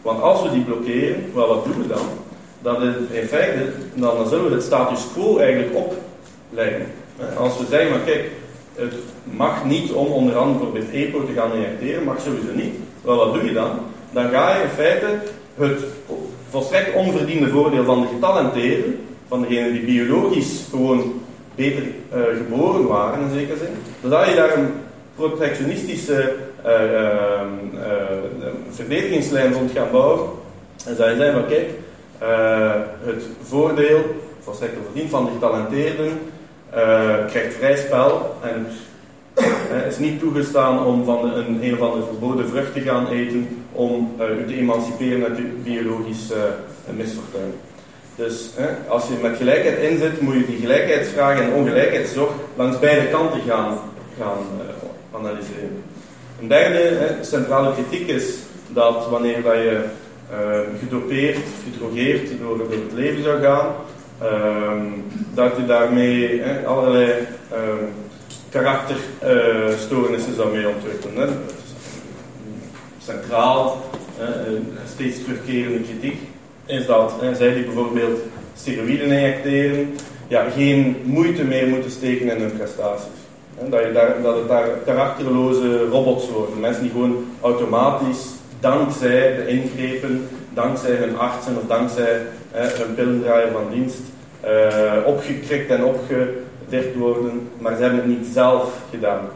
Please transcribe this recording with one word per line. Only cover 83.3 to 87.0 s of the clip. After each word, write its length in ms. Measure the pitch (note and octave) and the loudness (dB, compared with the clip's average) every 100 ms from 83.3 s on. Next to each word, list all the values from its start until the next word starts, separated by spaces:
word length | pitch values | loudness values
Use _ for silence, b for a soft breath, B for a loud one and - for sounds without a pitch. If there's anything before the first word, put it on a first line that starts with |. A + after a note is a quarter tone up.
| - - - | -20 -20 -10
Hè, 120 | C3 | 0
dat 140 | A#2+ | 2
je 80 | A2+ | 2
daar, 240 | A#2 A#2+ B2 | 4 4 4
dat 140 | A#2+ A#2 | 2 0
het 120 | A2+ | 2
daar 200 | A#2+ A2+ - - | 2 2 0 0
karakterloze 1000 | B2+ C#3 - C3 B2+ B2+ B2+ B2 A#2+ A#2 | 2 2 0 0 2 4 4 4 2 4
robots 420 | B2+ B2+ A#2+ - | 4 4 2 -2
worden, 300 | A2 G#2+ G#2+ | -4 -4 -2
mensen 220 | A2+ B2 | -2 0
die 100 | B2 | -2
gewoon 340 | A#2 | 0